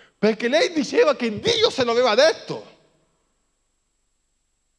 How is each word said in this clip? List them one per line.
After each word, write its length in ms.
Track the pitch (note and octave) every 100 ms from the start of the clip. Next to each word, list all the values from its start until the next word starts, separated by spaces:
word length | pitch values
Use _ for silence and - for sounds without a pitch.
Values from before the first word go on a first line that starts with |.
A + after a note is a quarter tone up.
| _ _
Perché 300 | G#3 A3 A#3
lei 240 | D4+ F#4
diceva 420 | D#4+ A#3+ D4 D#4 C4+
che 240 | A#3 G3+
Dio 300 | A4 A#4 B3
se 140 | -
l'aveva 320 | A#3+ A#3 B3+ G#3+
detto. 580 | D#4 - - B2 - - _ _ _ _ _ _ _ _ _ _ _ _ _ _ _ _ _ _ _